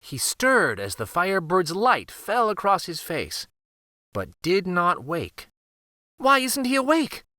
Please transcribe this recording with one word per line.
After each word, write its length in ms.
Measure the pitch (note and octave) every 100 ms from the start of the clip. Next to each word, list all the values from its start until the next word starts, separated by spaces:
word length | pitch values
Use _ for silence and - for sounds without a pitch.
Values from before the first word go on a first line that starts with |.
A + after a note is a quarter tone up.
He 180 | - C3+
stirred 600 | - - B3+ B3+ D#3+ G2+
as 180 | G2 -
the 100 | A2
Firebird's 680 | - F#3 G3 D#3+ F#3 E3
light 360 | F3 A#3+ G3 F#2
fell 400 | - - A3+ A3
across 360 | G#3 G3 F#3+ -
his 140 | D#3+
face, 460 | - D#3+ D#2+ - - _ _ _ _ _ _
but 160 | - F#2 -
did 240 | D#3 F#3+ F#3
not 380 | F3+ F3 E3+
wake. 440 | B2+ E3+ G2+ - - _ _ _ _ _ _ _
Why 200 | C4 C4+
isn't 260 | C4 C#4 B3
he 100 | C4+
awake? 480 | C4 D#4+ D4 - _